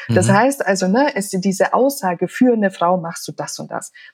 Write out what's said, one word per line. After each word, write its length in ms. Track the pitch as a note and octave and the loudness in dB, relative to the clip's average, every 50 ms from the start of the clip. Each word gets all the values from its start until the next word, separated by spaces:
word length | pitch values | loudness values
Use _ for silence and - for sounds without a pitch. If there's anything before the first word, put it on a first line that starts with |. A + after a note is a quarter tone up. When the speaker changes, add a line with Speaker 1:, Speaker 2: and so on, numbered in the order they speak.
| - - | -6 0
Speaker 1:
Das 160 | A#2 F#3 F3+ - | 0 2 4 4
Speaker 2:
Mhm. 60 | G3 | 4
Speaker 1:
heißt 320 | G#3 A#3+ C#4 C4+ - - | 4 4 2 2 0 -2
also, 220 | F#3+ G3+ F#3 F#3+ F#3 | -2 0 0 2 2
ne, 220 | G3 B3+ D4 D4 - | 2 2 2 2 0
ist 180 | G3+ G3+ - - F#3 F#3 | -4 -6 -4 -4 -2 -2
diese 280 | G3+ F#3 - F#3+ - | 0 0 0 0 2
Aussage, 540 | - - B3 C#4 C#4 - - F#3 F3 - F#3 | 2 2 2 2 0 -2 -4 -4 -2 -2 -4
"Für 260 | E3+ - - B3 B3+ | -4 0 2 4 4
eine 200 | A#3 A3 G3+ F#3+ | 4 2 0 0
Frau 240 | F#3+ - F3 F3 F#3 | 0 0 0 2 0
machst 320 | F#3 D#3+ E3 - - - - | 0 -2 -6 -10 -12 -12 -12
du 40 | |
das 260 | D3+ - C#3+ - - - | -10 -10 -10 -10 -10 -12
und 100 | - - | -12 -10
das." 220 | A2+ A2+ - - _ - - - | -10 -10 -12 -12 _ -20 -20 -20